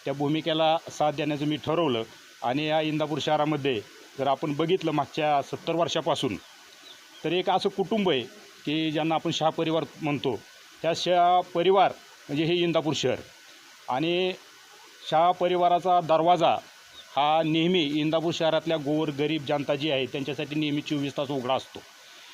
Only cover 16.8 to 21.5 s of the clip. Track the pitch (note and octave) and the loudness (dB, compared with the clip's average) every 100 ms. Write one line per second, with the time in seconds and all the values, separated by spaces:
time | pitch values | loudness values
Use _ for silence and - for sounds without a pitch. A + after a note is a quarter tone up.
16.8 | - - - C3+ D3 D#3 D#3+ D#3+ E3 F#3 | -20 -20 -6 -2 2 2 2 2 2 2
17.8 | C#3+ D3+ D3+ D#3+ E3 D#3 D#3+ D#3 D#3+ D#3+ | 2 0 0 0 -2 0 0 0 0 -2
18.8 | C#3+ D3+ D#3 C#3 D3 D#3 C3+ D3 C#3 D3 | 0 0 -2 -2 -2 -2 -2 -2 -2 -2
19.8 | D#3 C3+ B2 C#3+ C#3 C#3+ C#3+ D3+ D3+ D3 | 0 0 -2 -4 -6 -6 -4 -2 -2 -2
20.8 | - D3+ C#3 C#3 C3+ C#3+ B2 | -2 -4 -2 -4 -4 -4 -2